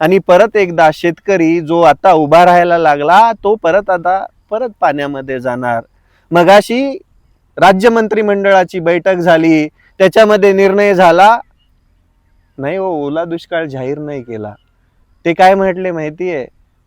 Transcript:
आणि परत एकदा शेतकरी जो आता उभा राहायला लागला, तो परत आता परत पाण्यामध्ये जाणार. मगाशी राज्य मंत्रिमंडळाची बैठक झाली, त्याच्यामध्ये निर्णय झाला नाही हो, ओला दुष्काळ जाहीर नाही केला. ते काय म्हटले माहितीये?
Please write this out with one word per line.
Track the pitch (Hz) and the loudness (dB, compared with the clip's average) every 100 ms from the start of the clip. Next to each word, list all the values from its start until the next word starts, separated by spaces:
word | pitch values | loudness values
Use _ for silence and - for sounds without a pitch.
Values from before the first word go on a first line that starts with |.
आणि | 156 190 | -2 0
परत | - 180 220 214 | 2 2 2 0
एकदा | 185 165 160 | -2 0 0
शेतकरी | 156 175 165 - 190 160 170 | 0 -4 -6 -4 -2 0 -2
जो | 151 170 | -2 0
आता | 165 143 196 | 2 2 2
उभा | 165 147 160 | 2 2 4
राहायला | 175 175 175 170 | 4 4 2 0
लागला, | 160 147 147 185 233 | 0 0 2 2 2
तो | 220 202 | 0 -4
परत | 220 220 196 202 | -2 0 -2 -2
आता | 180 170 190 - _ _ | -4 -2 -4 -6 _ _
परत | 214 254 208 | -8 -8 -4
पाण्यामध्ये | 170 143 143 139 131 131 | -4 -2 -6 -10 -10 -8
जाणार. | 127 123 123 117 - _ _ _ _ | -6 -6 -4 -6 -8 _ _ _ _
मगाशी | 170 175 202 202 240 277 269 - _ _ _ _ - | -2 4 2 2 -4 -4 -8 -16 _ _ _ _ 0
राज्य | 175 190 233 | 2 2 2
मंत्रिमंडळाची | 226 220 208 208 202 196 190 180 190 | 0 -2 -2 -2 -2 2 2 0 -4
बैठक | 165 175 190 | -2 -2 -2
झाली, | 185 175 160 160 156 151 | -2 2 2 2 0 -2
त्याच्यामध्ये | - _ _ 190 220 214 208 202 | -10 _ _ 0 4 2 4 2
निर्णय | 190 196 196 202 | 2 0 2 0
झाला | 180 180 170 202 233 - _ _ _ _ _ _ _ _ _ _ - | 2 4 4 4 2 -4 _ _ _ _ _ _ _ _ _ _ -10
नाही | 139 190 | -8 -4
हो, | 190 160 143 | -4 -4 -6
ओला | 156 | -6
दुष्काळ | 170 165 - 170 160 | -6 -8 -8 -6 -6
जाहीर | 131 127 147 | -8 -8 -8
नाही | 147 143 | -10 -12
केला. | 120 113 104 104 _ _ _ _ _ _ | -12 -12 -12 -16 _ _ _ _ _ _
ते | 175 | -6
काय | 165 185 | 2 4
म्हटले | 196 190 180 185 | 4 0 -4 -6
माहितीये? | 165 151 160 180 156 117 _ _ _ | -6 -8 -8 -8 -8 -10 _ _ _